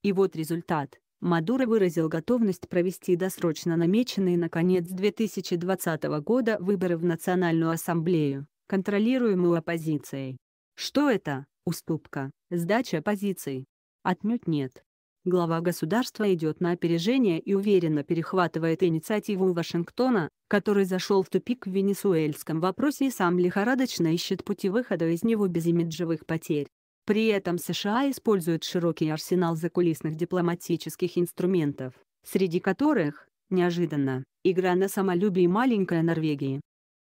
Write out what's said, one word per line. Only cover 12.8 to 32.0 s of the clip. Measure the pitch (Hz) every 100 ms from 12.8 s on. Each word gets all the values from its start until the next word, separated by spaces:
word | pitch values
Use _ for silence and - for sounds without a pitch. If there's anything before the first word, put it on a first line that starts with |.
| 254 165
позиций? | 208 202 202 180 139 131 131 _ _ _
Отнюдь | - 180 208 240 -
нет. | 151 131 - _ _ _ _
Глава | 180 180 170 165
государства | 175 170 160 220 247 - 214
идет | 175 156 -
на | 175
опережение | 175 170 170 190 269 220 160
и | -
уверенно | 196 208 190 165 151
перехватывает | 139 165 160 185 170 165 165 160
инициативу | 175 160 - 208 - 190 190
у |
Вашингтона, | 170 160 170 165 - 254 220 156 - -
который | 202 214 202
зашел | 185 185 - 196
в | 180
тупик | 185 - 247 190
в |
венесуэльском | 190 196 196 202 165 151 151 - 156
вопросе | 185 - 294 - 269
и |
сам | - 175 180
лихорадочно | 180 196 214 262 254 - 165
ищет | 170 - 185
пути | - 202 196
выхода | 220 247 170 165
из | 170
него | 226 220 196
без | 170 165
имиджевых | 170 165 160 165 160
потерь. | - 160 - 147 139 _ _ _
При | - 214 220
этом | 202 180 175
С | -
Ш | 170 202
А | 226 277
использует | 262 233 196 165 160
широкий | - 180 170 156 156
арсенал | 156 - 180 170 160
закулисных | 165 180 175 160 160
дипломатических | 156 175 185 170 175 - 165 165 - 180 175
инструментов, | 175 - 180 185 147 139 131 -